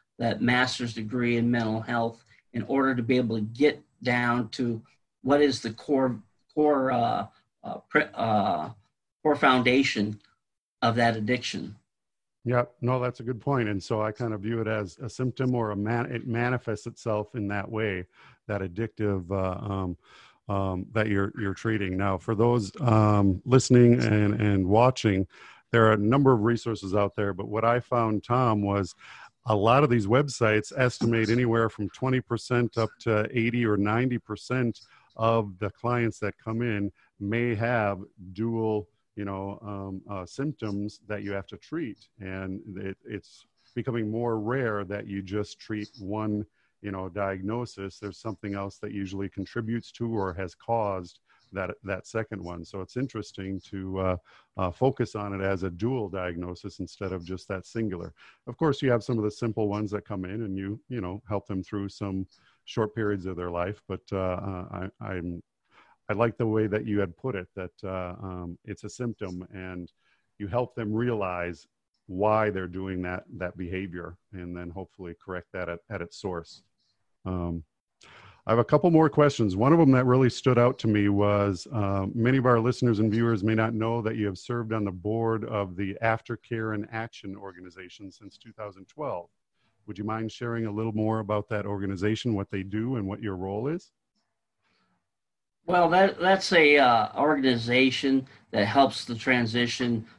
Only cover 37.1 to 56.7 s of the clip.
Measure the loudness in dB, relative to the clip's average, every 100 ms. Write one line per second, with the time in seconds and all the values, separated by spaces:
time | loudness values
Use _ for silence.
37.1 | -10 -4 -2 -2 0 0 0 0 -4 -10
38.1 | -18 -14 -6 -4 -2 -2 -2 -6 _ _
39.1 | -10 -8 -6 -8 -10 -10 -10 -10 -10 -10
40.1 | -10 -10 -6 -6 -6 -6 -6 -6 -10 -10
41.1 | -8 -6 -8 -8 -16 -10 -8 -8 -12 _
42.1 | -14 -10 -8 -8 -10 -12 -12 -10 -12 -12
43.1 | -12 -12 -20 _ _ _ -8 -4 -4 -4
44.1 | -2 -2 -2 -2 -2 -2 -2 -4 -8 -8
45.1 | -8 -6 -4 -6 -10 -10 -8 -8 -12 -8
46.1 | -4 -2 -4 -6 _ _ _ -10 -8 -8
47.1 | -4 -4 -4 -4 -6 -6 -10 -12 -10 -12
48.1 | -10 -10 -8 -8 -6 -8 -10 -10 -8 -6
49.1 | -6 -8 -8 -8 -6 -4 -6 -8 -8 -4
50.1 | -2 -4 -4 -8 -8 -4 -2 -2 -4 -10
51.1 | _ _ _ _ -8 -6 -8 -8 -8 -6
52.1 | -6 -6 -8 -8 -10 -10 -12 -10 -8 -6
53.1 | -8 -10 -10 -8 -8 -8 -10 -6 -2 0
54.1 | -2 _ -20 _ -4 -4 0 0 0 -4
55.1 | -4 -6 -4 -2 -2 -4 -4 -4 -4 -6
56.1 | -6 -6 -6 -8 -10 -12